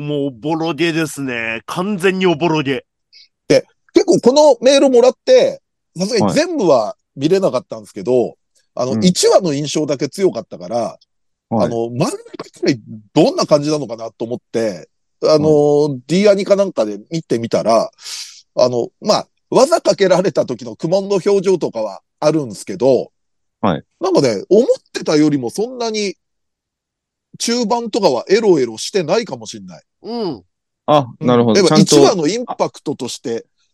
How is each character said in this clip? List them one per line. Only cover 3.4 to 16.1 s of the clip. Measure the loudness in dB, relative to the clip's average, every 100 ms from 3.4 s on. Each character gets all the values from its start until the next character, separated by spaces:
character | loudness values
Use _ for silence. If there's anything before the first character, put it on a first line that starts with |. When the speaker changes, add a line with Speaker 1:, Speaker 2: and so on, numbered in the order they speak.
| 2
Speaker 2:
で、 | 2 2 _ _
結 | 2 4
構 | 4
こ | 4
の | 6 6 6
メ | 4 4
ー |
ル | 4
も | 6
ら | 4
っ |
て、 | 2 2 4 4 -2 _ _ _ -8
さ | -4
す | 0
が | 0
に |
全 | 0 0 0
部 | 2
は | 2 2 -8 _ -6
見 | 0
れ | 2
な | 0
か | -2
っ | -6
た | -16
ん |
で | -14
す |
け | -10
ど、 | 0 0
Speaker 3:
は | 0
い。 | -6 _ _ _ -8
Speaker 2:
あ | -4
の、 |
Speaker 3:
う | 0
ん。 |
Speaker 2:
一 | 0 2 2
話 | 2
の | 2
印 | -4 -4
象 | -4 -4
だ | -4
け | -4
強 | -2 -2
か | -2
っ | -12
た | -16
か | -8
ら、 | -6 -6 -10 _ _ _ _ -6
Speaker 3:
は | -2
い。 | -2
Speaker 2:
あ |
の、 | -2 -6
漫 | -4
画 | -4
く | -4 -14 -18 -18 -6 -2
ら |
い | -2 -4 -20 _
ど | 2 2
ん | 2
な | 0
感 | 0
じ | 0
な | -4
の | -6
か | -10
な | -12
と | -10 -10
思 | -10
っ |
て、 | _ -4 -4 -6 -16 _ _ -14
あ | 0 0
の、 | 2 2 2 2
Speaker 3:
は | 0 -4
い。 |
Speaker 2:
D | -4